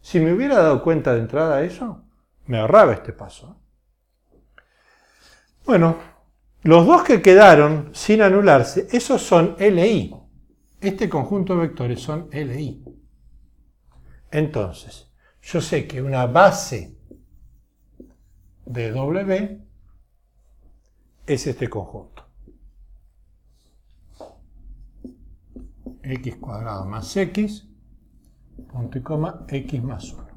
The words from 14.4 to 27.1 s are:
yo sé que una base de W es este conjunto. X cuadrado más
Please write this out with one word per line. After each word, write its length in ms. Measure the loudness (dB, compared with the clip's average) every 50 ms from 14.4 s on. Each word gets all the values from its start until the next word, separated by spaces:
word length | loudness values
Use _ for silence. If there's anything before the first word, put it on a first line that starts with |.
| -4 -4 -4 -6 -8 -8 -10 -14 -20 -20 -20 -20 -20 _ _ _ _ _ _ _ _
yo 180 | -8 -6 -6
sé 260 | -4 -4 -6 -6 -6
que 140 | -6 -10 -10
una 260 | -8 -6 -4 -4 -4
base 680 | 0 2 4 4 4 4 2 -10 -10 -12 -12 -12 -14 -20 -20 _ -20 -20 -20 _ _ _ -20 -20 -20 _ _ _ _ _ _ _ _ _ _ -20 _ _ _ _ _ _ _ _ _ _ _ _
de 260 | -16 -12 -10 -10 -8 -8
W 680 | -8 -6 -6 -6 -6 -4 -4 -4 -4 -4 -8 -12 -16 -20 _ _ _ _ _ _ _ _ _ _ _ _ _ _ _ _ _ _ _ _ _ _ _ _ _ _ _ _ _ _ _ _
es 200 | -6 -6 -6 -6
este 220 | -8 -8 -8 -8 -10
conjunto. 580 | -10 -12 -14 -14 -18 -20 -20 -20 -20 -20 -20 _ _ _ -20 -20 -20 _ _ -20 _ _ -20 _ -20 -20 _ _ _ _ _ _ _ _ _ _ _ _ _ _ _ _ _ _ _ _ _ _ _ _ -20 -20 -20 _ _ _ _ -20 -20 -20 -20 -20 -20 -20 _ _ -20 -20 -20 _ -20 -20 -20 _ _ _ -20 -20 -20 -20 -20 _ -20 -20 -20 -18 -12
X 340 | -12 -12 -10 -10 -12 -14
cuadrado 500 | -14 -16 -16 -14 -12 -12 -10 -10 -10 -12
más 280 | -12 -12 -12 -14 -10